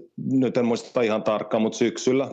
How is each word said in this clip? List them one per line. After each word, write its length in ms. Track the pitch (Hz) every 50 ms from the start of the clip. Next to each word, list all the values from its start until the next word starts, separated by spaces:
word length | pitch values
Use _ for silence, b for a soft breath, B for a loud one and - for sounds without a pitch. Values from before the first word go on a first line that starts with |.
| - - - - - 127
nyt 260 | 131 135 131 113 92
en 80 | 127 120
muista 360 | 117 117 110 - - - 127
ihan 220 | 120 107 107 107 -
tarkkaan, 380 | 110 107 101 - - - 113
mut 120 | 110 110 110
syksyllä 560 | - 120 110 107 - - 127 120 135 135 -